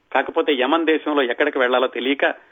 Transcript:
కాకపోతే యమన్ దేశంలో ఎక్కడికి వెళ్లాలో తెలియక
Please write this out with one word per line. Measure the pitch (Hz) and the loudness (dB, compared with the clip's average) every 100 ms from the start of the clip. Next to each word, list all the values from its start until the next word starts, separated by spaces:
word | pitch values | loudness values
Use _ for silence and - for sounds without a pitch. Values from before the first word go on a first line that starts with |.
| - | -4
కాకపోతే | 131 135 165 160 | -2 -2 -2 0
యమన్ | 131 131 165 160 | 0 2 0 2
దేశంలో | 151 - 143 | 0 0 0
ఎక్కడికి | 123 117 147 143 | 0 0 0 0
వెళ్లాలో | 123 127 127 | 2 2 0
తెలియక | 120 123 139 165 - - | -2 -2 0 -2 -4 -14